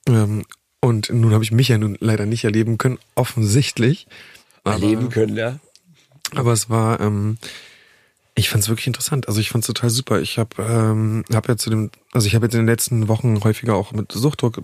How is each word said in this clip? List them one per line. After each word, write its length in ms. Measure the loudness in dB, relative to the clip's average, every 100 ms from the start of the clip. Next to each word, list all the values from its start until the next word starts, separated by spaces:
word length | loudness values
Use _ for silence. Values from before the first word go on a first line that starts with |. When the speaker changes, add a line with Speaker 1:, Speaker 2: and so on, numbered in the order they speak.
| 2
Speaker 1:
Ähm, 360 | 2 2 -2 -8 -18 _ _
und 280 | 0 0 0
nun 220 | 2 4
habe 100 | 4
ich 80 | 2
mich 160 | 2 4
ja 100 | 2
nun 200 | 0 -2
leider 260 | -2 0 -2
nicht 200 | -2 0
erleben 320 | 0 0 0
können, 220 | 0 -2 _ -4
offensichtlich. 920 | -2 0 2 2 2 2 0 0 -6 -20 -20 -20 _ _
Aber 120 | -4 0
Speaker 2:
Erleben 340 | 0 0 0
können, 260 | 0 0 -2
ja. 240 | -4 -8 _ _ _ _ _ _ -8 -2
Speaker 1:
aber 180 | 2
es 160 | 0 0
war, 320 | 0 0 0
ähm, 360 | 0 0 -2 -4 -10 -18 -20 -20 _ _ _ _ _ -2
ich 120 | 0
fand's 220 | 0 0
wirklich 180 | -2 -4
interessant. 400 | -4 -4 -4 -2
Also 140 | -2
ich 80 | -2
fand's 180 | -2 -2
total 220 | -2 -2
super. 320 | -2 -2 -2
Ich 160 | -2 -4
hab, 200 | -4 -4
ähm, 680 | -2 0 2 2 0 -2 0
hab 160 | -2 0
ja 80 | -2
zu 120 | 0
dem, 220 | -2 -2 -8 _
also 140 | 0 2
ich 80 | 2
hab 80 |
jetzt 100 | 2
in 80 | 2
den 60 | 2
letzten 420 | 0 0 -2 0
Wochen 340 | 0 2 2
häufiger 320 | 0 0 0 -2
auch 160 | -2
mit 220 | -6 -6
Suchtdruck 480 | -2 -2 0 -4 -4